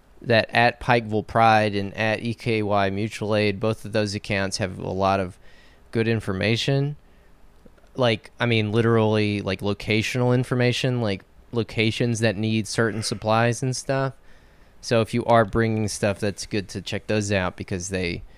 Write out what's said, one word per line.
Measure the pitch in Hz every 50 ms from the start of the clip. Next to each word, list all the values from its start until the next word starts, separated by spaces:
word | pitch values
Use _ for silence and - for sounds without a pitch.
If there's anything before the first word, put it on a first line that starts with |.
| _ _ - -
that | - 123 117 110 - - -
at | 117 117 120 - -
Pikeville | - - 120 120 113 107 107 107 -
Pride | - - 117 113 113 110 107 107 107 101
and | 101 98 98 -
at | - 110 110 107 -
E | - 117 110
K | - - 120 110 110
Y | 104 101 104 101 98 98
Mutual | 98 101 110 107 - - 107 104 110
Aid, | 104 107 104 98 95
both | 110 110 110 - -
of | 104
those | 104 110 107 101 101
accounts | 104 - - 104 98 98 92 - -
have | 107 92 95 95
a | 87 92
lot | 92 95 98 95 98 98
of | 95 90 - - - - - - - - - - - -
good | - 113 110 113
information. | 113 107 - 101 95 95 101 107 117 113 - 139 139 139 139 147 147 - _ - - - - - - _ - - _ - - - - - - - -
Like, | 131 123 120 110 - - - - -
I | 120
mean, | 120 113 110 107 104
literally, | 104 117 110 117 117 113 110 107 110 107 107 104 104 101
like, | 98 95 98 -
locational | 101 101 101 - - - 107 113 110 - - 127 123 123 123
information, | 127 127 - 131 123 123 123 117 - - 131 123 120
like, | 117 104 98 98 - _ - - - -
locations | - 117 107 - - 117 110 113 - - 127 120 117 104
that | 117 110 90
need | 98 110 110 110 110 101
certain | - - - 117 110 98 113
supplies | 107 - 117 98 - 107 110 113 117 120 117 -
and | 135 131 123
stuff. | - - - 135 135 135 135 - - - - - - - - - _ - _ _ -
So | - - 120 113
if | 107 - -
you | 120 -
are | - 117 117 113
bringing | 98 - 113 113 113 110 110 107 101
stuff, | - - 117 101 98 -
that's | 110 104 92 - -
good | - - 104 90 -
to | - 101
check | 85 - 113 98 -
those | - 107 110 104 101
out | 104 95 92 90 -
because | - 101 - 101 90 85 -
they | 95 92 90 87 90 90 - - -